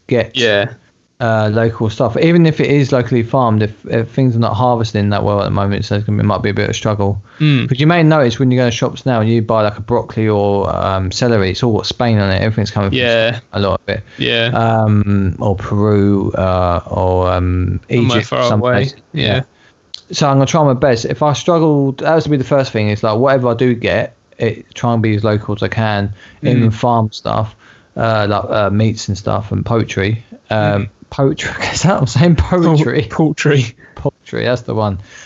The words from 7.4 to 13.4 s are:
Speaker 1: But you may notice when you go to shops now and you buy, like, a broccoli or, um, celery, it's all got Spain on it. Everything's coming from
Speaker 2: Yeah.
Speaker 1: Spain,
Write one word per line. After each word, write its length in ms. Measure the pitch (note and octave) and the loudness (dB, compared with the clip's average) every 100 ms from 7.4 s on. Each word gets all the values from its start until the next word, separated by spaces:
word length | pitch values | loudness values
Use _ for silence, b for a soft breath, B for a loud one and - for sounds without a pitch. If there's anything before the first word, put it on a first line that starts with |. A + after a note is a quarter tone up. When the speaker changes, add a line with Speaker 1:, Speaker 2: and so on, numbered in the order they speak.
| D3+ C3+ B2 | 2 2 0
Speaker 1:
But 100 | B2+ | 0
you 80 | D3+ | 2
may 160 | F3 | 4
notice 360 | D#3 D#3 B2 A2+ | 4 4 2 2
when 120 | B2+ | 2
you 60 | B2 | 2
go 60 | |
to 60 | B2 | 0
shops 300 | A#2 B2+ - | 0 -4 -4
now 160 | C3+ A#2 | -2 0
and 80 | A2 | 2
you 120 | A#2 | 2
buy, 200 | G#2+ A2 | 2 0
like, 140 | G#2+ G#2+ | 0 -4
a 60 | |
broccoli 440 | G#2+ A#2+ - - A2 | -2 -2 -2 -2 0
or, 460 | G#2 G2+ G2+ F2+ | 2 2 0 -2
um, 380 | F2+ F#2 F#2+ F#2 | -2 -2 -2 -4
celery, 380 | - B2 A2 F#2 | -2 2 2 0
it's 120 | F2 | 0
all 120 | B2 G#2 | 0 0
got 100 | - | -2
Spain 320 | - A#2+ G#2+ | -2 0 2
on 120 | G2 | 2
it. 100 | F#2+ | 0
Everything's 300 | A2 A2 G#2 | 0 -2 -2
coming 200 | G#2+ G2 | -2 -2
from 60 | C3 | 0
Speaker 2:
Yeah. 340 | A#2+ A#2 A2+ | 2 2 0
Speaker 1:
Spain, 60 | A#2 | -2